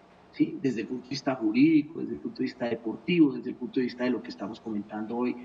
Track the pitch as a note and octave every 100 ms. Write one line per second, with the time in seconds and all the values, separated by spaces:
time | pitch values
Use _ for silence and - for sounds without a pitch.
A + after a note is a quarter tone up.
0 | _ _ _ - - - C3+ A2+ G2+ B2+
1 | - C#3 C#3 B2+ G#2+ A#2 E3 D4 - -
2 | B2+ - A#2+ A2 B2+ - C3 A2+ - G#2+
3 | - F3 D3 B2 A2 - A#2 C3+ A#2+ -
4 | B2 A2+ - - G2 A#2 A2+ G#2 G2+ G#2+
5 | A2 A#2 B2 -